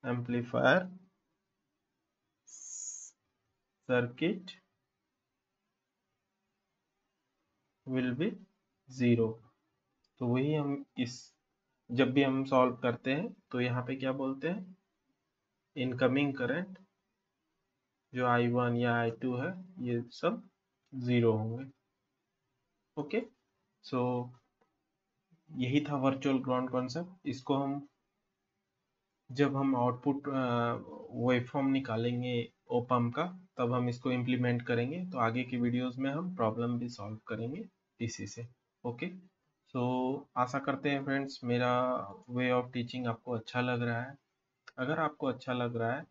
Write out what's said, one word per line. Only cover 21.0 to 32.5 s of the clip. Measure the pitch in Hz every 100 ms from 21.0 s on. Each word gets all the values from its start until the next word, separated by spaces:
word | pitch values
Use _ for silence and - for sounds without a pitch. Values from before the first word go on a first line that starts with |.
| 123 123 117
होंगे। | 110 110 117 135 - _ _ _ _ _ _ _ _ _ _ _ -
Okay। | 147 214 - _ _ _ _ _
so, | - 131 123 123 123 123 _ _ _ _ _ _ _ _ _ _ _
यही | 131 127 143
था | 147 143
virtual | 131 135 143 135
ground | 131 127 127
concept। | 127 127 139 175 - 147
इसको | 123 -
हम, | 139 139 143 139 _ _ _ _ _ _ _ _ _ _ _ _ _ _
जब | 127 139 139
हम | 135 131
output, | 123 123 143 139 -
अ, | 135 127 120 117 117 - - -
waveform | 120 120 123 120 147 135
निकालेंगे | 135 135 113 120 123 123 120 113